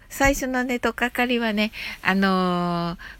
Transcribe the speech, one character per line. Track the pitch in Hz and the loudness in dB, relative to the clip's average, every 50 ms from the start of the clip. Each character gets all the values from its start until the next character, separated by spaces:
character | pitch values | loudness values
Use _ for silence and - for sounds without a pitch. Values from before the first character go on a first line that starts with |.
| - - | -6 -8
最 | - - 277 277 277 | -2 2 4 4 4
初 | - - 254 | 2 0 -2
の | 254 254 247 | -2 0 0
ね、 | 262 247 240 | 0 -2 0
と | - 233 | 0 -2
っ | 226 | 0
か | - 240 240 | 0 -2 -2
か | - - 247 | 0 0 0
り | 247 247 233 | 2 2 0
は | 233 226 | 0 0
ね、 | 208 208 214 220 - - - - - - | 2 2 0 0 -2 -6 -12 -12 -10 -6
あ | - - 190 | -2 -2 0
の | 196 196 196 190 185 185 180 180 175 175 175 175 170 170 170 170 | 2 2 2 2 2 2 0 0 0 0 -2 -2 -2 -2 -4 -6
ー、 | - - - - | -8 -12 -18 -18